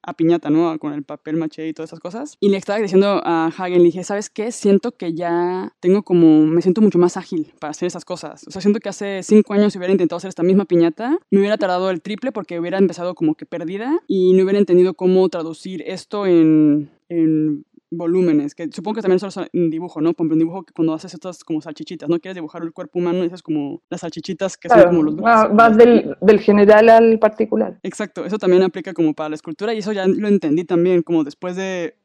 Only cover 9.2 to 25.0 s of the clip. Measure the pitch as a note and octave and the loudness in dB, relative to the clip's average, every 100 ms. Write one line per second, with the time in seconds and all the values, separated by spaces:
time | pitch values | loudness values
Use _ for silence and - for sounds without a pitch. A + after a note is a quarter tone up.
9.2 | E3+ G#3+ - G3+ G#3 F#3+ F3+ F#3+ E3+ E3+ | 2 2 4 0 0 -2 -2 0 -2 -4
10.2 | F#3 F3 E3+ F#3+ G3 F3 E3+ - A#3 E4+ | -12 -4 0 0 2 2 0 -2 -4 -4
11.2 | _ G3 G3+ G#3 F#3+ F3+ F#3+ F3+ F#3+ G#3 | _ 0 0 -2 -2 -2 -2 -4 -8 -8
12.2 | B3+ G#3+ F3+ E3+ F3 F#3+ F#3+ F3 F3 F3 | -8 -8 -10 -10 -6 0 -2 -2 -10 -4
13.2 | D#3 D#3 D3 E3+ E3+ G3 A#3+ E4 - F#3+ | -4 -4 -10 -12 -10 -10 -4 -4 -2 0
14.2 | F#3 F#3 F#3+ G3+ G3 F3+ F#3 - F#3 F#3 | 4 4 4 0 2 4 2 0 2 2
15.2 | F#3 F3 D#3+ D#3+ F#3+ F#3 - F#3 - G#3 | 2 -2 -10 -12 -12 -12 -10 -12 -10 -6
16.2 | G3 E3+ D#3+ D#3 D3+ D3 D3 _ _ E3+ | 2 4 4 4 4 2 -4 _ _ -2
17.2 | D#3+ D#3 D#3 D3 _ _ _ E3+ E3+ F#3 | 0 0 -2 -6 _ _ _ -8 -2 0
18.2 | F3+ D3+ C#3+ - E3 - F3+ G#3+ F#3+ F#3 | 2 2 -2 -10 -12 -10 -8 -4 0 0
19.2 | G3 F3+ - F3+ E3 D#3+ F3 - D#3+ E3+ | -2 -10 -6 -2 -2 -4 -10 -4 -4 -2
20.2 | D#3+ D#3+ E3 F#3 E3+ - D#3+ D#3+ F#3 E3 | -2 0 -2 -4 -14 -4 -2 -4 -12 -16
21.2 | F#3+ E3+ - D#3 D#3+ D3+ D#3+ F3+ D3 E3+ | -16 -16 -10 -8 -8 -16 -14 -12 -4 -4
22.2 | F#3 F#3 D#3 F3 E3 F3 - F3+ F3 F3+ | -4 -14 -14 -12 -14 -12 -10 -6 -4 -2
23.2 | E3+ F3 - D#3 C#3+ E3 _ F3 E3+ D#3+ | -4 -8 -6 -6 -6 -12 _ -12 -10 -12
24.2 | - F3 F#3+ - E3+ A3+ F3 F3 | -12 -8 -8 -8 2 6 6 4